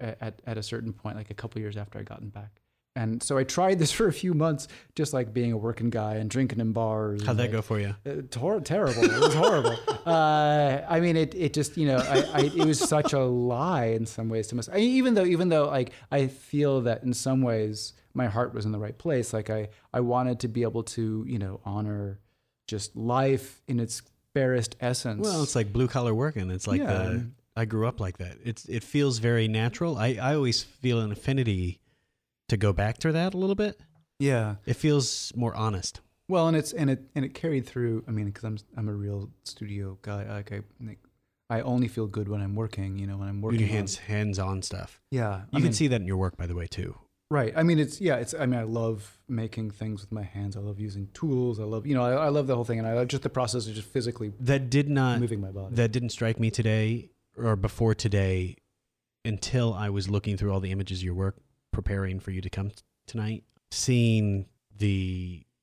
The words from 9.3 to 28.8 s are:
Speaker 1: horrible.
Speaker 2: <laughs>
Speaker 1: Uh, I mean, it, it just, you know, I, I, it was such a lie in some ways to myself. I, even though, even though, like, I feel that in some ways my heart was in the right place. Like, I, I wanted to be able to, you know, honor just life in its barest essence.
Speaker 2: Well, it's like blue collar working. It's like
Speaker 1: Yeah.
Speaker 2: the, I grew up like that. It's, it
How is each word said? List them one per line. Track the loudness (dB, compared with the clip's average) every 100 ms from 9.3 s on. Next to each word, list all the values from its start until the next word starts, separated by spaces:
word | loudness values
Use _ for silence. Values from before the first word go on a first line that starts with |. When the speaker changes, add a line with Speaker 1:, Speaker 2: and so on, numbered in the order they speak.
Speaker 1:
horrible. | 6 6 6 2 0
Speaker 2:
<laughs> | -4 -2 2
Speaker 1:
Uh, | 4 6 6 4 4 4 2 0
I | 2
mean, | 4
it, | 2 2
it | 0 0
just, | 0 -2 0
you | 2
know, | 4
I, | 4 2 2
I, | 2 2 4
it |
was | 4 4
such | 2 2 2
a | 2
lie | 2 2 0 0 0 2 2
in | 0 -2
some | -4 -2
ways | -2 -2
to |
myself. | -4 -2 2
I, |
even | 4 6 6
though, | 4 4
even | 4 4
though, | 4 4
like, | 2 -2 -6 -2
I | 0 0
feel | -2 -4 2 4 4
that | 2 0
in | -2
some | -2 2 2
ways | 4 2 0 -4 -10 -14 _
my | -2 0
heart | 0 0
was | -2
in | -4
the | -4
right | -6 -6
place. | 0 0 0
Like, | -4 -2
I, | -4 -6 -12 -6
I | -2
wanted | 2 2 2 0
to | -2
be | 0
able | 0 -2
to, | -6 -4 -2 -2 -4
you | -4
know, | -4 -8 -6
honor | -4 -4 -4 -6 -8 _ _ _ _ -10
just | -8 -8 -6
life | 0 2 4 2 -2 -16 -4
in | -2
its | -2 -6 -14 _ _
barest | 0 2 2 0 -4
essence. | -4 -2 -4 -2
Speaker 2:
Well, | 0 0
it's | 0
like | 0 0
blue | 2 2
collar | 2 0
working. | 2 0 -2 -4
It's | -4 0
like | 0
Speaker 1:
Yeah. | 2
Speaker 2:
the, | 0 0 -2 -4 -12 _
I | -4 -2
grew | 0 -2
up | -2
like | -6 -6
that. | -10 -8
It's, | -8 -8 -6
it | -6